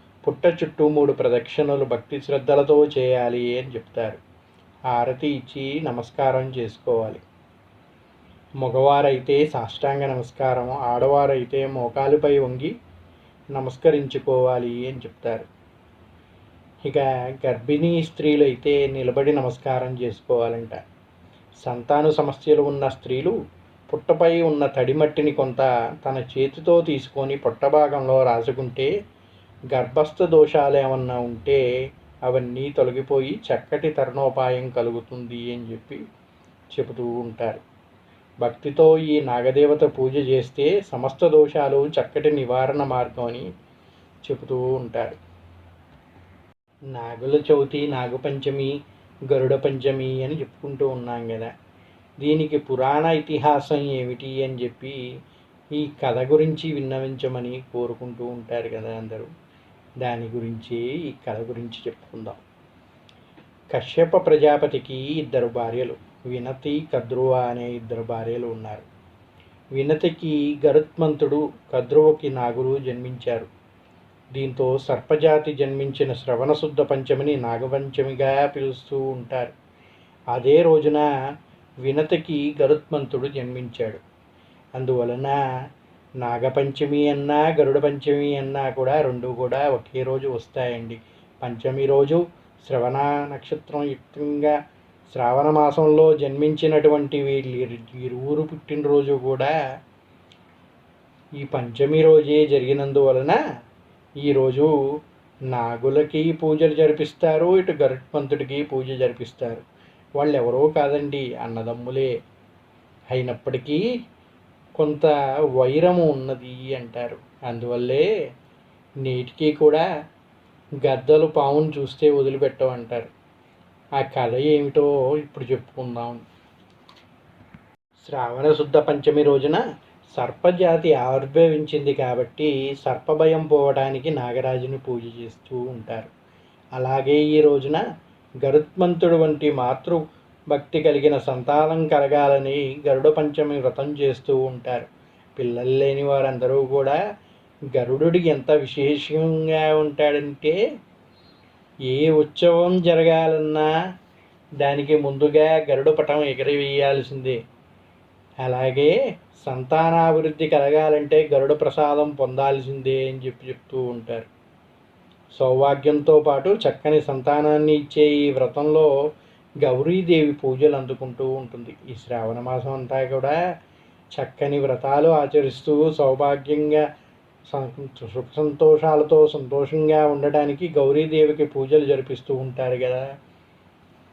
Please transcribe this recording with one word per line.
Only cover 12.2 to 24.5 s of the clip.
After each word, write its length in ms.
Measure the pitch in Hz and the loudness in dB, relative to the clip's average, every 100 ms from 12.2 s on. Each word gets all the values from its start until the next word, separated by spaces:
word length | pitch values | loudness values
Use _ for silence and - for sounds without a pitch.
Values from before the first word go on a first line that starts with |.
| 147 143 | 4 2
వంగి 380 | 127 127 151 233 - - - _ _ _ - | 0 -4 -8 -10 -18 -20 -20 _ _ _ -12
నమస్కరించుకోవాలి 1400 | 139 131 127 165 147 139 151 143 127 127 123 120 120 127 | -8 -8 0 2 2 -2 -6 0 2 2 0 -4 -6 -8
అని 80 | 131 | -10
చెప్తారు. 480 | 117 - 120 113 113 _ _ _ _ _ _ _ _ _ _ _ _ _ 139 | -16 -10 -8 -8 -10 _ _ _ _ _ _ _ _ _ _ _ _ _ -4
ఇక 100 | 143 135 127 127 135 131 | -2 0 -2 -6 -6 -4
గర్భిణీ 560 | 113 123 147 170 170 | -4 -2 0 2 0
స్త్రీలైతే 840 | 160 - 151 147 143 123 143 143 139 | -4 -4 0 4 2 2 0 0 0
నిలబడి 460 | 135 123 123 139 | -2 -2 0 2
నమస్కారం 680 | 143 127 120 139 127 127 127 | 0 -2 -4 -4 -4 -4 -6
చేసుకోవాలంట. 680 | 120 104 - 120 117 117 113 110 - _ _ _ - _ _ - | -6 -6 -2 0 0 -4 -10 -14 -18 _ _ _ -20 _ _ -14
సంతాన 460 | 131 120 120 147 156 | -10 -8 0 2 2
సమస్యలు 520 | 151 143 139 - 151 | 2 -2 -2 2 2
ఉన్న 260 | 143 139 135 | 2 0 -4
స్త్రీలు 560 | 131 127 127 165 220 - - - _ - | -4 -6 -4 -2 -4 -8 -18 -20 _ -10
పుట్టపై 500 | 151 - 160 170 170 | -8 -2 2 2 2
ఉన్న 240 | 165 | 0